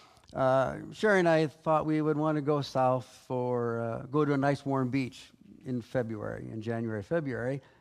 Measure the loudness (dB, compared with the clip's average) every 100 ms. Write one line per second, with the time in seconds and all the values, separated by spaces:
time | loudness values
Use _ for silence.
0 | -20 _ -12 0 2 4 2 -2 -10 -2
1 | 2 4 6 4 2 -2 0 2 2 0
2 | 2 0 0 0 0 0 0 2 2 2
3 | -2 -16 -8 -4 -2 -2 -2 -2 -4 -6
4 | -2 0 2 2 2 0 0 0 0 0
5 | -2 -8 -20 _ -20 -16 -8 -8 -4 -4
6 | -4 -4 -8 -8 -10 -8 -4 -4 -4 -6
7 | -4 -4 -2 -4 -4 -6 -8 _